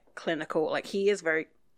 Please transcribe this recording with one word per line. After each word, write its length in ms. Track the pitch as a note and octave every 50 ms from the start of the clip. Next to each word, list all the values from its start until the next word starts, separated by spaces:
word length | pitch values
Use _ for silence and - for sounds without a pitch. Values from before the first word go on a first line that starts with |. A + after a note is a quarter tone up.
| _ - -
clinical? 560 | - - E3+ E3 D3 D#3+ - - E3 D#3 -
Like, 160 | D3 C#3+ -
he 240 | - - G3 G3 G3+
is 120 | G#3 F#3
very, 260 | E3 D#3+ D#3 D#3+ D#3 - _ _ _ _ _